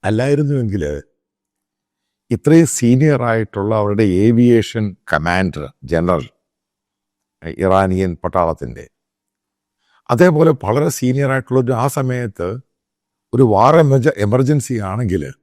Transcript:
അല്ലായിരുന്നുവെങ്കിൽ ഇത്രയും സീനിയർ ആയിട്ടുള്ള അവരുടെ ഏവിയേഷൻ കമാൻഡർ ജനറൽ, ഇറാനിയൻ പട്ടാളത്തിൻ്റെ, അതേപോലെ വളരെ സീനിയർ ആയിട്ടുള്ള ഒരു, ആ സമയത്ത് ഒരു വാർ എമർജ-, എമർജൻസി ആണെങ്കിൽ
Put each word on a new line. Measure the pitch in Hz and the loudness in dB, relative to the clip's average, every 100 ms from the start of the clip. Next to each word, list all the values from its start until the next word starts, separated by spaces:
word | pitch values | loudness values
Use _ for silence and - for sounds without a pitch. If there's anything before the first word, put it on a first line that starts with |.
അല്ലായിരുന്നുവെങ്കിൽ | 98 110 131 143 147 139 117 98 73 73 - _ _ _ _ _ _ _ _ _ _ _ _ | -2 -2 0 0 0 -2 -2 -4 -4 -8 -12 _ _ _ _ _ _ _ _ _ _ _ _
ഇത്രയും | 117 - 165 160 - | -4 4 4 4 0
സീനിയർ | 120 127 151 139 120 | 2 2 2 0 0
ആയിട്ടുള്ള | 113 110 104 101 110 | -2 -4 -6 -2 -2
അവരുടെ | 104 104 107 90 | -2 0 0 2
ഏവിയേഷൻ | 107 117 120 117 104 113 104 92 - | 2 4 4 2 0 -6 -6 -8 -4
കമാൻഡർ | 76 80 90 95 76 69 _ 64 | -4 -2 -2 -2 -4 -14 _ -4
ജനറൽ, | 82 87 87 62 _ _ _ _ _ _ _ _ _ _ _ 82 - | -2 0 -2 -4 _ _ _ _ _ _ _ _ _ _ _ -12 -2
ഇറാനിയൻ | 92 95 95 92 95 82 | 2 2 2 0 -2 -4
പട്ടാളത്തിൻ്റെ, | 87 92 85 78 65 58 - _ _ _ _ _ _ _ _ _ _ _ _ | -4 -2 -2 -2 -10 -14 -20 _ _ _ _ _ _ _ _ _ _ _ _
അതേപോലെ | 120 180 151 160 139 | 4 4 4 2 2
വളരെ | 98 120 156 - | -2 -2 -2 -2
സീനിയർ | 127 131 139 | -2 -2 -2
ആയിട്ടുള്ള | 135 123 127 | -4 -2 -2
ഒരു, | 123 120 | 0 -2
ആ | 131 147 | -4 -4
സമയത്ത് | 131 127 120 - 87 120 - _ _ _ _ _ _ | -4 -4 -8 -8 -8 -8 -14 _ _ _ _ _ _
ഒരു | 117 127 | 0 2
വാർ | 101 120 160 | 4 4 4
എമർജ-, | 151 135 123 - 104 | 4 2 0 0 0
എമർജൻസി | 123 131 147 - 120 98 | 0 2 0 -2 -6 -6
ആണെങ്കിൽ | 101 117 90 69 - | -6 -4 -4 -6 -14